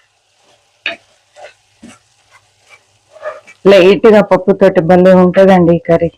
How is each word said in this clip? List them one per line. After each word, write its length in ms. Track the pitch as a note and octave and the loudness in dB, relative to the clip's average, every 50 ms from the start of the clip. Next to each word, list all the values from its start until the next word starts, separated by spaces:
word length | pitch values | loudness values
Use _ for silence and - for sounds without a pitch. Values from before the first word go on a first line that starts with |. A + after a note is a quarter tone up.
| _ _ _ _ _ _ _ _ _ _ _ _ _ _ _ _ - - - - _ _ _ _ _ _ _ - - - _ _ _ _ _ _ - - - _ _ _ _ _ _ _ _ _ _ _ _ _ _ _ - _ _ _ _ _ _ _ _ - - - - - - _ - _ - | _ _ _ _ _ _ _ _ _ _ _ _ _ _ _ _ -18 -16 -16 -18 _ _ _ _ _ _ _ -20 -20 -20 _ _ _ _ _ _ -20 -20 -20 _ _ _ _ _ _ _ _ _ _ _ _ _ _ _ -20 _ _ _ _ _ _ _ _ -20 -18 -18 -18 -18 -20 _ -12 _ 0
లైట్ 400 | F#3 G3 F#3+ E3+ F#3+ G3+ - - | 2 2 4 4 2 2 2 2
గా 140 | A3+ G#3+ G#3 | 2 2 0
పప్పుతోటి 600 | G3 - F#3 F3+ - G3+ G3 - G3 F#3 F#3 F#3 | 0 -2 -4 -4 -2 -4 -2 0 -2 -2 0 -2
భలే 320 | E3 E3 F3+ F3+ F#3 F#3 F#3 | -2 0 0 2 2 2 2
ఉంటదండి 640 | F#3 F3+ F3+ E3+ F#3+ G3 F#3+ F#3+ F3+ F3 E3 E3+ | 2 2 0 0 0 2 2 2 2 0 0 -2
ఈ 20 | E3+ | -2
కర్రీ. 320 | - - E3 E3 E3+ D#3+ - | -2 -4 -4 -2 -4 -6 -10